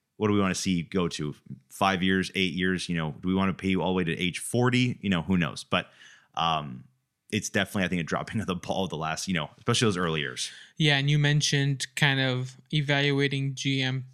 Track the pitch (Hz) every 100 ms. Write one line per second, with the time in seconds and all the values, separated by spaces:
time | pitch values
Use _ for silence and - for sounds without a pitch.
0 | _ - 107 104 95 87 95 90 78 95
1 | 85 - 76 71 - - _ - 98 95
2 | 95 95 87 98 92 80 92 90 - 85
3 | 78 - 92 95 95 82 95 92 85 92
4 | 85 80 90 - - 117 123 123 123 -
5 | 101 87 78 92 76 50 - 90 - -
6 | - - _ - 82 80 73 64 - _
7 | _ _ - 107 - 104 95 104 90 90
8 | 80 71 73 113 90 90 - 90 92 76
9 | 78 78 - 87 73 - - - 113 90
10 | 87 78 69 62 - - - - 151 143
11 | 143 151 147 147 - 143 139 135 - -
12 | 147 135 131 127 127 - - 151 143 143
13 | 143 139 139 139 135 131 139 135 131 131
14 | 127